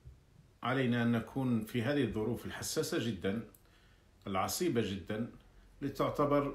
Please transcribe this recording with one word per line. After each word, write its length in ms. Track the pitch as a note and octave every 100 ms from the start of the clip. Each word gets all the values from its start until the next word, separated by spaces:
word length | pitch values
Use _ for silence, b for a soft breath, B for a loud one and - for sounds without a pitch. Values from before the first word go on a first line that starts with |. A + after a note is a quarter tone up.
| - - - - - -
علينا 400 | A#2 C3 B2 A#2+
أن 100 | A#2
نكون 480 | A#2 A2+ C3+ B2+ A2+
في 220 | G#2+ B2
هذه 220 | A#2 D3
الظروف 420 | A#2 G#2+ A2+ A#2 F#2+
الحساسة 520 | - - D#3+ D3+ E3+
جدًا، 420 | A#2 F#2 - A2 - - b b b b b b -
العصيبة 560 | F#2+ G2+ - F3+ A#2
جدًا، 460 | G2 G2 E2+ A2 A#2+ - b b b -
لتعتبر 720 | C#3 - C#3+ - C#3 C#3+ C#3